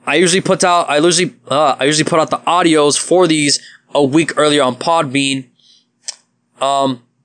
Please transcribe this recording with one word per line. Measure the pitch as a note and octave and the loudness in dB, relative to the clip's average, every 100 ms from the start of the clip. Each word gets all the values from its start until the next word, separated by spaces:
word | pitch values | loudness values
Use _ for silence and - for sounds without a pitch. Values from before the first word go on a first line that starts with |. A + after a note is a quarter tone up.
| - | -4
I | D3 | 0
usually | F3+ F#3 | 0 0
put | - F#3+ | -2 0
out, | F#3 F3 - | 2 0 0
I | D3 | 0
usually, | E3+ E3+ F3+ - - | 0 0 -4 -8 -4
uh, | C3+ D3+ - | 0 0 0
I | C3+ | 0
usually | D3+ | 0
put | D3+ E3 | 0 0
out | D#3 | 0
the | - - | -4 -2
audios | E3+ F3 D#3 D3 C#3+ | 0 2 2 2 0
for | - F3 F3 | 0 2 2
these | D#3 C#3+ C3+ - - _ C#3+ | 2 0 -2 -6 -20 _ -2
a | |
week | C#3 D3+ E3 - | 0 0 0 0
earlier | D3+ D3 | 0 2
on | C3 A#2+ | 0 -2
Podbean. | - E3 D3 C#3 C#3 C3+ C3 _ _ _ _ _ - - _ _ _ _ | -2 -2 -2 -2 -2 -6 -10 _ _ _ _ _ -18 -18 _ _ _ _
Um, | C3+ C#3 C3+ B2 _ _ | -2 0 -2 -4 _ _